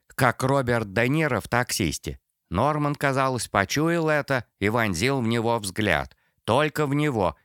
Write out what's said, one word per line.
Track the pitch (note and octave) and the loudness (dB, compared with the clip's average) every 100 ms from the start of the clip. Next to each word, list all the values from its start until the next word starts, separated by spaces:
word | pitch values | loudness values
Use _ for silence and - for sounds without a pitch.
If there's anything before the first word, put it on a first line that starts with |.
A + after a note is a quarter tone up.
| _ | _
Как | - C3+ - | 2 2 2
Роберт | C3 C#3 B2 A#2+ G#2 | 0 0 0 -2 0
Де | F#2+ B2 | 0 0
Ниро | D3+ D#3 A2+ | 0 0 -2
в | - | 0
«Таксисте». | A#2+ B2 - F2 - - C2+ _ _ _ | -2 -2 -2 -2 -2 -10 -12 _ _ _
Норман, | F2 C#3 D3+ D3 | -2 0 0 -2
казалось, | C#3+ C#3+ C3+ C3+ B2+ - | -2 0 0 0 -2 -2
почуял | G#2 G2 - D#3+ E3+ D#3 | 0 0 0 0 0 0
это | D3+ C3+ C3+ - _ | 0 0 -4 -4 _
и | G2+ | 0
вонзил | A#2 A2 E2 A#2+ C#3 | 2 0 0 0 0
в | A2+ | 0
него | A#2 A2+ A#2 | 0 0 -2
взгляд. | G#2 F#2+ G#2 D#2 C#2 _ _ _ | -4 -2 0 0 -2 _ _ _
Только | - A#2+ D3+ D#3+ D3+ | 0 2 2 -2 -2
в | |
него, | C#3+ D3+ A#2 F2+ - | 0 0 2 0 -2